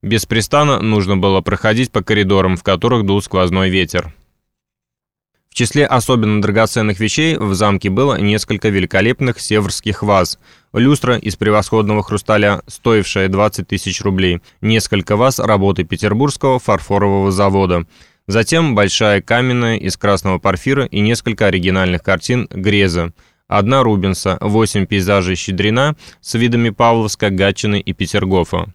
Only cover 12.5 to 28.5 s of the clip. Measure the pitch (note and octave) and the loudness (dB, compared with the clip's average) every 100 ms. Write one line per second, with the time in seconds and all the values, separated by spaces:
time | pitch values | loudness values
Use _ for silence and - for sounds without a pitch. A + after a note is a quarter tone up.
12.5 | G2+ - - - A2 F#2+ G#2 F#2+ F#2+ G#2+ | 0 -6 -6 2 2 2 -2 0 2 0
13.5 | - F#2 G2 - F2+ G2+ F#2+ F#2 E2+ _ | -2 -6 -6 -6 -4 -2 0 0 -2 _
14.5 | _ G#2+ A2 - G2+ F2+ G#2 B2+ B2 G#2+ | _ 0 0 0 -4 0 2 2 0 0
15.5 | G#2 G2 F2+ F2 F2+ G#2+ G#2 C#3+ - C#3 | 2 2 0 -4 -2 -2 0 -2 0 -2
16.5 | B2+ - G2 - G2+ G2+ G2 G2 F#2+ G2+ | 0 0 -2 0 0 0 0 0 2 2
17.5 | G2 F#2+ F2 E2+ _ _ _ - G2+ A2 | 2 2 0 -4 _ _ _ -4 -2 0
18.5 | - D#3+ G#2+ G2+ - A2 G2+ - A#2 B2+ | 0 2 2 0 2 2 2 0 0 0
19.5 | B2 A#2+ A2+ F#2 - G2+ G2 G2 F#2 G2+ | 0 -2 -2 -4 -4 0 0 0 -2 -2
20.5 | F#2 - C#3 B2+ - G#2 A#2 - A2 G#2 | -2 -2 -2 -2 0 0 0 -4 0 0
21.5 | F#2 F2 F#2 F#2 F2 - F#2+ - B2 A2 | 2 0 0 0 -2 -2 -2 0 -4 -4
22.5 | - F#2+ G2+ F#2+ E2+ E2+ - _ _ _ | -4 0 2 2 0 -4 -8 _ _ _
23.5 | G2+ G2+ C3+ A#2+ G#2 F#2+ F#2 G2 F#2 G#2 | 0 2 2 2 2 0 -2 -2 -2 0
24.5 | G#2 A2 G#2 F#2+ G2+ F#2 G2+ F2+ F2+ - | 0 0 0 -2 -2 2 0 0 -4 -4
25.5 | F#2 G2+ A2+ C#3+ D3 - - - A#2 A#2+ | -2 0 2 0 -2 -12 -20 -8 -2 0
26.5 | A#2 A#2 G#2 A#2 A#2 G#2+ - G#2 F#2+ G2 | 2 0 2 2 2 0 -2 -2 2 0
27.5 | F#2+ G#2+ G2+ - F#2 F2+ G#2 F#2 F#2+ E2+ | 0 -2 -2 -4 -6 -4 -2 0 0 0